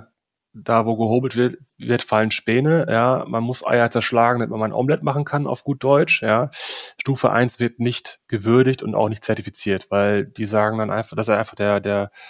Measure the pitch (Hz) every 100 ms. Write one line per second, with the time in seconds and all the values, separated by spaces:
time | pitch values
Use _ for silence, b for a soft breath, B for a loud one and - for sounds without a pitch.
0 | - _ _ _ _ 110 - 113 110 113
1 | 110 123 131 117 123 - - - 120 120
2 | - 110 110 - - 120 147 165 127 113
3 | 123 131 - 113 117 120 - 120 117 117
4 | - 117 117 120 113 110 110 - 131 160
5 | 147 139 143 147 135 123 - 135 135 143
6 | 135 - 107 110 139 - - - - -
7 | - 131 110 110 123 - 120 - 120 -
8 | - - - 110 107 123 131 131 - 104
9 | 107 110 - 107 98 - 101 95 - 101
10 | 101 104 - - 104 107 107 110 107 107
11 | - - 110 104 95 - 104 101 101 101
12 | 101 B